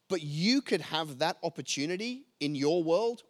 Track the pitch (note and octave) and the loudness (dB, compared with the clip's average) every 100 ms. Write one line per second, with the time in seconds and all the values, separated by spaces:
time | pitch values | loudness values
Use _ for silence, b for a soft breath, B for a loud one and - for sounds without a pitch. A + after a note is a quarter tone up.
0 | _ F#3 D3+ D3 F#3+ C4+ - G3 C#3+ D#3 | _ -4 -4 0 4 4 2 -2 0 -2
1 | D#3 C3 D#3 - E3 - C3 - D3 F#3 | -2 0 0 0 -6 -6 -6 -4 -2 -2
2 | A#3 B3+ C#4+ _ C#3+ D3+ D3+ F3 D#3+ F3 | -4 -8 -14 _ -2 2 2 2 2 2
3 | A#3 A#3+ | 2 -4